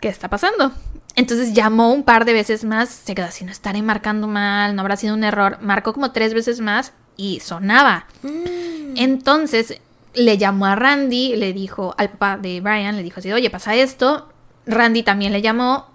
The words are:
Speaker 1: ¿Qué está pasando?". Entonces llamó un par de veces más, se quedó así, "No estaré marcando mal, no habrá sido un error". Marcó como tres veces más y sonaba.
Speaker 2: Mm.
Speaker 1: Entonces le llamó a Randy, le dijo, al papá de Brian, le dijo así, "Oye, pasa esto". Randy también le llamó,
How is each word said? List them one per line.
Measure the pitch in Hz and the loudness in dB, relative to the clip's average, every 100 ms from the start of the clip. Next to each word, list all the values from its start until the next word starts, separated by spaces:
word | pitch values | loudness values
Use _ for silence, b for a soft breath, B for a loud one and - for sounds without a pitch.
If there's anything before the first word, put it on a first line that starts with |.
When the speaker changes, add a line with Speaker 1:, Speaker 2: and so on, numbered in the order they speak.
Speaker 1:
¿Qué | 214 | -6
está | - - | -6 -6
pasando?". | 202 370 427 269 - B B - - | -2 0 2 0 0 B B -6 0
Entonces | 247 233 240 | 2 2 2
llamó | 214 214 226 233 | 2 4 4 4
un | 277 | 4
par | 277 233 233 | 4 4 6
de | |
veces | 226 208 214 220 | 2 2 -2 -2
más, | 220 247 | -2 -2
se | - - 190 | -6 -8 -6
quedó | 175 | -6
así, | - 185 | -8 -14
"No | |
estaré | - 202 202 | -10 -6 -4
marcando | 220 214 214 214 214 | -2 -2 -2 -4 -2
mal, | 208 202 202 202 196 | -2 0 0 0 -2
no | |
habrá | 196 196 | -2 -2
sido | 214 | -2
un | 214 | 0
error". | 214 202 196 - | 0 2 2 0
Marcó | 208 202 220 | -2 0 0
como | 277 262 | -2 -2
tres | 240 220 | 0 0
veces | 226 233 240 | 0 -2 -2
más | 220 214 - _ _ - | 0 -2 -2 _ _ -10
y | 196 180 | -6 -6
sonaba. | - 170 196 240 277 175 - - | -8 -6 2 6 6 2 -4 -14
Speaker 2:
Mm. | 277 320 349 349 349 320 294 254 | -12 -8 -8 -8 -8 -10 -10 -2
Speaker 1:
Entonces | 262 262 269 302 302 226 220 - _ _ _ | 0 0 2 2 2 -2 -2 -8 _ _ _
le | - 240 202 | 2 4 4
llamó | 202 196 196 | 2 2 0
a | 202 | 2
Randy, | 262 285 277 247 262 220 | 2 2 0 0 0 0
le | 196 | -2
dijo, | 190 190 - 180 - | -4 -8 -8 -8 -4
al | 202 | -4
papá | - 202 196 | 0 -2 -2
de | 190 180 | -6 -4
Brian, | 202 214 202 208 | -2 -2 -2 -4
le | |
dijo | 175 185 | -8 -10
así, | 180 | -4
"Oye, | 226 240 | -2 -2
pasa | 185 208 226 | -4 -2 2
esto". | 262 - 254 302 - _ - _ - | 2 2 0 0 -6 _ -20 _ -4
Randy | 226 233 226 | 4 4 4
también | 220 196 196 | 0 0 0
le | 202 | 0
llamó, | 220 226 247 262 - | 0 0 0 -2 -4